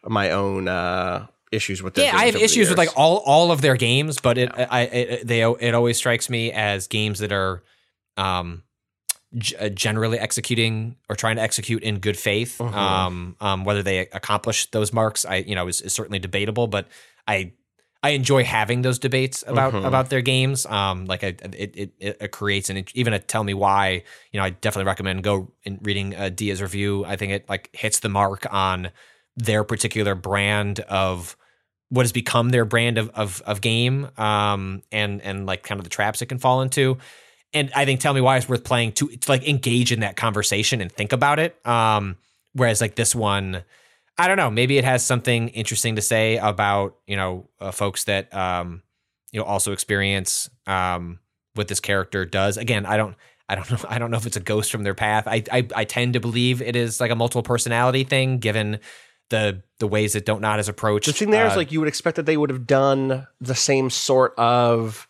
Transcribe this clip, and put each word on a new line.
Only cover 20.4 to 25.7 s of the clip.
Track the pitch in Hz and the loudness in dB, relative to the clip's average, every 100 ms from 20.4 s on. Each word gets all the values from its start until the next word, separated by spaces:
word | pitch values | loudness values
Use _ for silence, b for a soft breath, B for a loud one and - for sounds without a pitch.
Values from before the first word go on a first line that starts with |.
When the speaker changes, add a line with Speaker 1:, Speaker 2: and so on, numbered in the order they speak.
| 131 135 - | 2 -2 -2
Speaker 2:
Um, | 104 98 92 92 | -2 -2 -2 -4
like, | 92 | -4
I, | 98 90 92 | -4 -8 -14
it, | - 101 87 98 _ | -10 -12 -10 -12 _
it, | 101 - | -10 -8
it | 104 | -10
creates | - 104 101 95 | -6 -2 -2 -2
an | 98 | -6
int-, | 92 - | -6 -2
even | 117 | 0
a | 104 | 0
Tell | - 113 | -2 -2
Me | 104 | -2
Why. | 98 98 98 95 92 B B B | 0 2 4 2 -2 B B B
You | 104 | -4
know, | |
I | 95 | -4
definitely | 92 107 98 98 | -2 -4 -2 -2
recommend | 92 95 95 | -2 -2 -2
go | 95 101 92 _ | 0 0 -2 _
and | - | -12